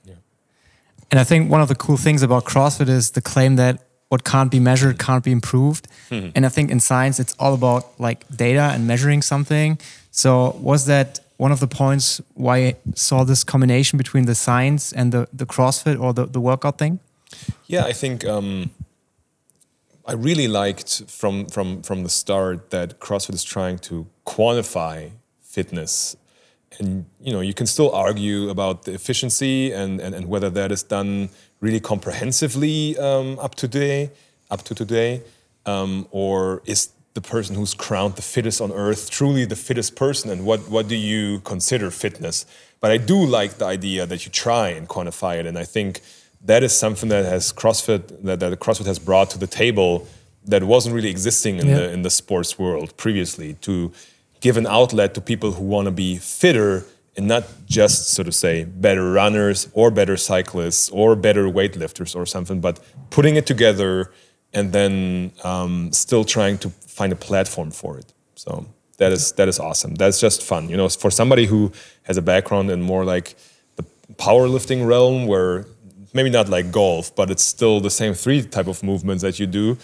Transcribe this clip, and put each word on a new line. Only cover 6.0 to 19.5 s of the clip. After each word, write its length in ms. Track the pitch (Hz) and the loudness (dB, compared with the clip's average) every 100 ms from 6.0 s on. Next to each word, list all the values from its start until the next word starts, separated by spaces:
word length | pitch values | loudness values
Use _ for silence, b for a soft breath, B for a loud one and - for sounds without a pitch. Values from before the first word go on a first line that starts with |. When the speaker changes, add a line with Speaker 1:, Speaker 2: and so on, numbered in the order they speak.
| B | B
Speaker 2:
Hmm. 220 | 117 95 | -8 -4
Speaker 1:
And 100 | - | 0
I 40 | 131 | 2
think 220 | 151 143 | 2 0
in 100 | 123 | 2
science, 400 | - 127 135 135 | 2 2 2 0
it's 120 | 123 - | -4 0
all 160 | 139 | 0
about, 300 | 135 127 123 127 - | 2 2 2 -2 -6
like, 260 | 120 123 - | -4 -4 -8
data 380 | 117 120 139 147 | -2 2 4 2
and 120 | 127 117 | 2 0
measuring 360 | 120 143 147 | 2 4 2
something. 560 | - 143 143 151 156 156 B B B | 2 -2 0 2 2 0 B B B
So 460 | - 135 127 127 - | 0 4 4 4 0
was 260 | 135 143 131 | 0 2 4
that 340 | 143 135 - - _ | 2 2 -4 -20 _
one 160 | 135 | 0
of 80 | 139 | 2
the 80 | 131 | 0
points 520 | - 139 139 - - - | 0 2 2 0 -4 -8
why 220 | - 127 127 | -4 2 4
I 200 | 127 127 - | 2 0 -6
saw 280 | - - 135 | -4 0 2
this 220 | 131 135 | 4 2
combination 540 | - 135 127 123 135 139 | 2 2 4 4 2 0
between 280 | 127 135 120 | 0 2 2
the 80 | |
science 580 | 113 - 123 135 147 - | 0 2 2 2 0 -2
and 200 | 131 123 | -2 0
the, 160 | 120 120 | 0 -2
the 140 | 127 127 | -6 -8
CrossFit 540 | - 127 131 156 135 | 0 2 2 0 0
or 120 | 127 | 0
the, 140 | 120 123 | -2 -2
the 140 | 127 | -2
workout 360 | 120 131 147 143 | 0 0 -2 -2
thing? 220 | 151 180 - _ _ B B B - | -2 -4 -8 _ _ B B B -4
Speaker 2:
Yeah, 160 | 175 | -2
I 80 | - | -2
think, 320 | 120 135 123 | -2 -4 -4
um, 460 | 95 104 101 95 90 - - _ _ _ _ _ _ | -4 -4 -4 -6 -8 -12 -20 _ _ _ _ _ _